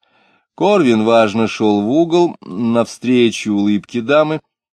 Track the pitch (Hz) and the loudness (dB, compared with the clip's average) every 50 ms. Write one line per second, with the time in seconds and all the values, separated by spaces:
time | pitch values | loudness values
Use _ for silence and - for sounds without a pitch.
0 | _ _ _ _ _ _ _ _ _ _ _ - 165 190 208 196 160 127 117 110 | _ _ _ _ _ _ _ _ _ _ _ -4 0 2 2 2 4 2 2 2
1 | 107 110 117 117 113 107 98 113 113 101 - - 110 107 104 101 101 107 131 156 | 2 2 4 4 2 2 0 -2 -4 -4 -2 -2 0 0 0 0 0 -2 0 0
2 | 170 170 160 175 175 165 - - - - 87 95 120 117 117 117 113 - - - | 0 0 0 0 0 0 -2 -8 -16 -14 -10 -6 -4 -2 0 0 -2 -2 -6 -8
3 | - 120 127 123 120 113 101 - - 110 104 101 101 104 104 101 87 - - 120 | -4 -2 0 2 2 0 0 -4 -6 -4 -2 -2 0 0 -2 -2 -4 -6 -8 -8
4 | 113 113 143 151 156 156 156 151 - _ _ _ _ _ | -4 0 0 2 2 0 -2 -8 -10 _ _ _ _ _